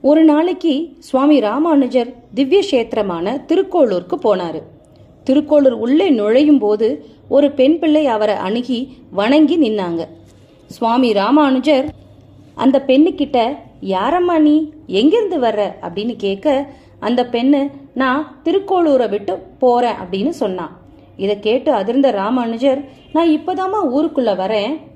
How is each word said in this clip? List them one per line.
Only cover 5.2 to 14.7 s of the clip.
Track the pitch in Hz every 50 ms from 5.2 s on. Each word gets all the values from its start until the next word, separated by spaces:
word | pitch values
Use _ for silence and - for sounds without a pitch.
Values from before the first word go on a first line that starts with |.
| _ -
திருக்கோளூர் | 262 294 302 - 294 294 277 262
உள்ளே | 240 214 214 240 269 311 392 381
நுழையும் | 285 226 208 208 220 254 302 294 294 269
போது | 208 208 214 208 226 214 285 294 - - - - - -
ஒரு | - 269 294 285
பெண் | 277 - 254 277 320 330
பிள்ளை | 349 320 302 302 311
அவரை | 269 226 214 214 214 202
அணுகி | 190 - 190 208 240 247 247 254 226 262 277 - - - -
வணங்கி | - 180 202 226 269 302 320 262 339 339
நின்னாங்க. | 294 220 214 208 185 175 170 165 165 - - - - - - _ - _ _ _ _
சுவாமி | _ - - 233 226 233 254 262 240 214
ராமானுஜர் | 196 190 214 262 302 302 277 262 262 - 302 302 262 262 - - - - - - - - - - - - - _
அந்த | - - 262 269 269 269
பெண்ணுக்கிட்ட, | 269 254 277 311 370 - - 285 277 - 247 226 233 294 - - - - - -
"யாரம்மா | 190 190 185 196 247 320 359 359 349 349 320
நீ, | 302 302 302 311 320 302